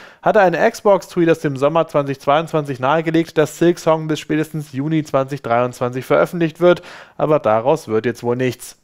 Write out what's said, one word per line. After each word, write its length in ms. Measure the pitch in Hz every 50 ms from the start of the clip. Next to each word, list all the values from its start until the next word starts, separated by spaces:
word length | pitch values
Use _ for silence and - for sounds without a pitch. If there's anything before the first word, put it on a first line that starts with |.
| - - - _
hatte 200 | - 165 196 214
ein 140 | 196 180 170
Xbox-Tweet 720 | 156 190 226 226 - - 214 196 180 - - - 180 170 165
aus 100 | 160 156
dem 160 | - 156 139
Sommer 320 | 131 139 143 160 165 160 160
zwanzig 320 | - 151 143 139 139 -
zweiundzwanzig 640 | - - 143 156 170 156 - 156 147 143 139 117
nahegelegt, 560 | 127 131 151 165 165 165 160 165 165 160 - 165
dass 200 | 151 131 - -
Silksong 520 | 165 170 175 - - 165 160 160 156 156
bis 100 | 156 147
spätestens 540 | - _ 156 151 156 151 - 160 147 - -
Juni 320 | 127 139 151 160 156 143
zwanzig 360 | - - 135 135 135 147 135
dreiundzwanzig 600 | - 117 117 120 123 123 123 - 127 123 123 131 127
veröffentlicht 560 | - 147 147 165 160 - 175 170 160 147 -
wird, 220 | 170 180 175 170 - - - - - - _
aber 240 | - 147 147 156 143
daraus 480 | - 110 107 113 113 135 160 147 - -
wird 180 | 110 110 110
jetzt 180 | 123 113 - -
wohl 120 | 120 120
nichts. 420 | 127 127 127 117 - - - - _